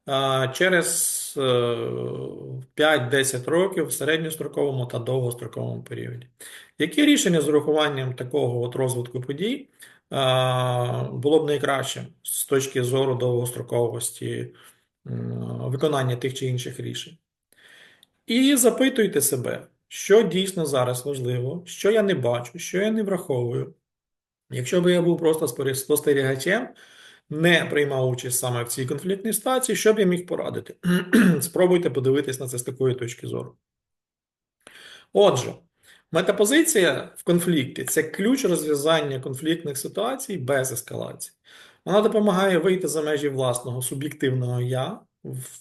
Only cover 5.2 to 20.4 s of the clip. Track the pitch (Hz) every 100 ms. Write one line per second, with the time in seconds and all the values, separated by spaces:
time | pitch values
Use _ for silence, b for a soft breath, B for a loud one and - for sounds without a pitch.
5.2 | 123 120 - 123 120 117 120 117 120 120
6.2 | - _ B B B - 165 - 294 285
7.2 | 190 165 143 147 135 151 147 135 131 127
8.2 | 127 147 131 123 120 135 127 123 123 127
9.2 | 127 143 208 277 - B B B _ 139
10.2 | 131 127 127 127 127 123 123 123 127 127
11.2 | 143 156 147 143 143 135 120 127 123 _
12.2 | - - - 135 131 131 123 131 135 120
13.2 | 123 120 123 120 120 120 117 117 - -
14.2 | 120 117 120 b b b b _ 123 120
15.2 | 120 120 117 120 127 135 156 143 127 123
16.2 | 135 127 131 123 131 131 120 120 - -
17.2 | _ _ _ b b b b b b _
18.2 | - 240 269 277 240 - 262 254 202 147
19.2 | - 127 117 - - _ _ - - 214
20.2 | 202 180